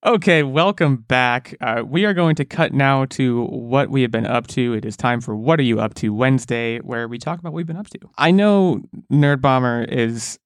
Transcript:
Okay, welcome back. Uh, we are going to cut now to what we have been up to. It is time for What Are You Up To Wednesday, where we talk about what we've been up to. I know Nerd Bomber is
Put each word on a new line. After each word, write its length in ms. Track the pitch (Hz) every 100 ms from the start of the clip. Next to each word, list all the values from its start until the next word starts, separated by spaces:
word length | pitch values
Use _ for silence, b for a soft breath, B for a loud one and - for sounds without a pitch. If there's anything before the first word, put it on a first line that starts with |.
Okay, 380 | - 226 180 165
welcome 560 | 143 135 180 196 160 131
back. 580 | 113 127 123 120 123 -
Uh, 220 | 127 113 117
we 200 | 147 208
are 100 | 185
going 180 | 170 151
to 80 |
cut 300 | 135 - 160
now 320 | 135 139 139 135
to 380 | - 131 120 120
what 460 | 117 117 131 143
we 100 | 135
have 80 | 123
been 160 | 117 -
up 220 | 120 120
to. 260 | - 120
It 100 | 113
is 140 | 107 107
time 240 | 127 120
for 140 | 120 107
What 240 | 117 160
Are 40 |
You 160 | 131 113
Up 140 | 110 -
To 160 | 113
Wednesday, 680 | 104 127 131 123 120 117 117
where 280 | - 120 117
we 120 | 120
talk 200 | 131 170
about 140 | 170
what 40 | 156
we've 100 | 165
been 100 | 165
up 100 | 208
to. 100 | - - -
I 140 | 151
know 500 | 185 208 202 185 127 - - -
Nerd 300 | 143 143 143
Bomber 420 | 135 131 123 117
is 560 | 117 127 113 117 - -